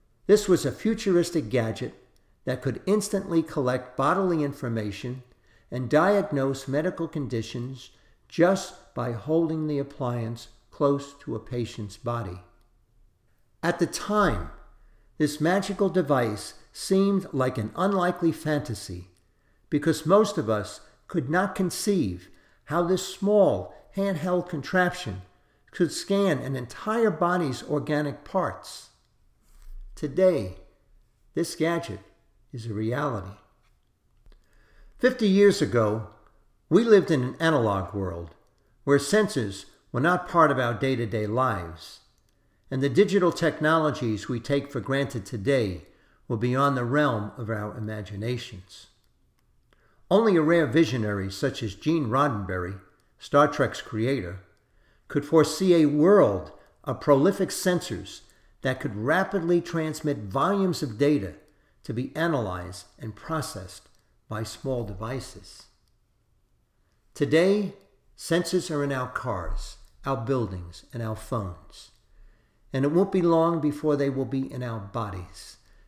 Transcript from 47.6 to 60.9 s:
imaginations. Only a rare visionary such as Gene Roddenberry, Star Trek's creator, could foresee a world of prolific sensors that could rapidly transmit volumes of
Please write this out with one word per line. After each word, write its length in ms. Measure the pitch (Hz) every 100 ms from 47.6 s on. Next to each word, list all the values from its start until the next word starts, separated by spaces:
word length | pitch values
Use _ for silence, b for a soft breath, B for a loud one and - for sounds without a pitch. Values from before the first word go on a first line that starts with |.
| 107 117
imaginations. 1080 | 107 107 95 101 113 120 - 90 - - - _ _ _ _ _ _ _ _ _ _ _ -
Only 260 | 190 226 175
a 60 |
rare 260 | 151 170 139
visionary 640 | 143 160 127 107 101 98
such 300 | - 135 -
as 140 | 110 -
Gene 320 | 147 165 120
Roddenberry, 720 | 131 147 104 95 92 90 101 - _ _ _
Star 280 | - 143 147
Trek's 340 | 147 120 -
creator, 600 | - 107 120 135 85 92 - _ _ _ _ _ -
could 180 | 147 -
foresee 500 | 160 151 - 190 170
a 100 | 147
world 640 | 147 170 202 120 92 - - b b
of 160 | - 120
prolific 500 | - 139 175 196 185
sensors 720 | - 185 175 - 92 85 - - b b b
that 180 | 131 127
could 160 | 110 104
rapidly 640 | 120 175 190 196 165 175
transmit 560 | 170 165 156 147 151 123
volumes 640 | 101 135 165 202 190 147
of 140 | 139